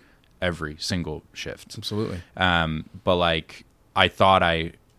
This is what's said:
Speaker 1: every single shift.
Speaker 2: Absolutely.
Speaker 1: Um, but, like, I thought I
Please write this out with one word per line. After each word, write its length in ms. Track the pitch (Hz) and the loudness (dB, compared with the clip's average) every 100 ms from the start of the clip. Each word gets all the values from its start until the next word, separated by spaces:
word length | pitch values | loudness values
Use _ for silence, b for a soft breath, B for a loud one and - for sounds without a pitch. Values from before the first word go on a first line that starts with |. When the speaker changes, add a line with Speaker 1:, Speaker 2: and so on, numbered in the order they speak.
| b b b _ | b b b _
Speaker 1:
every 360 | 90 80 78 76 | -4 -4 -8 -8
single 440 | - 101 78 76 - | -6 -4 -4 -10 -14
shift. 440 | - - - - - | -14 -12 -14 -16 -14
Speaker 2:
Absolutely. 420 | - 107 110 90 - - | -8 -6 -6 -8 -12 -2
Speaker 1:
Um, 480 | 92 85 80 78 - 92 | 0 2 0 -4 -10 -6
but, 120 | 101 90 | 0 2
like, 480 | 85 82 - - - _ _ | 2 0 -4 -18 -20 _ _
I 140 | 98 92 | 2 2
thought 340 | - 98 95 | 4 6 6
I 300 | 87 82 82 - _ | 4 0 -4 -10 _